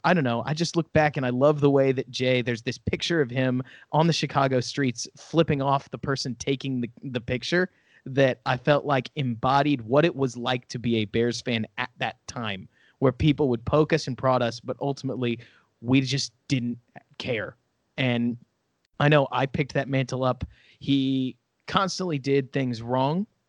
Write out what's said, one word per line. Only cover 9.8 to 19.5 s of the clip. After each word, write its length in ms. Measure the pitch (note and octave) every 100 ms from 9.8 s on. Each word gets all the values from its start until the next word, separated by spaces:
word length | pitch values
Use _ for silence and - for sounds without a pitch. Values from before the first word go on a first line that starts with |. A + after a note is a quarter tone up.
| A2 C#3
it 100 | E3+
was 220 | C3+ C3+ A#2+
like 320 | B2 B2+ -
to 100 | B2
be 200 | A#2 A2+
a 80 | G#2
Bears 340 | A#2 A#2+ A#2
fan 260 | - A2+ G#2+ -
at 140 | B2 -
that 260 | A#2 - -
time, 400 | B2+ A2 F#2+ - _ _ _
where 100 | C3+
people 360 | B2+ D#3 C3+ C#3+
would 160 | A#2
poke 280 | - D3 D#3
us 140 | D#3 -
and 100 | A#2+
prod 260 | C3 B2+
us, 180 | A#2 A#2
but 160 | A#2+ A#2+
ultimately 600 | C#3 C3+ C3 A#2+ B2 A#2 - _ _ _
we 200 | A#2 C3+
just 300 | C3 C3+ - _ -
didn't 320 | C3 A#2+ A#2+ _ - _ -
care. 380 | - A2+ F#2+ - _ _ _ -
And 400 | C3 A#2+ A#2+ A#2+ _ _ _ _ _ -
I 100 | D3
know 180 | D3+ C3+
I 140 | B2
picked 280 | C#3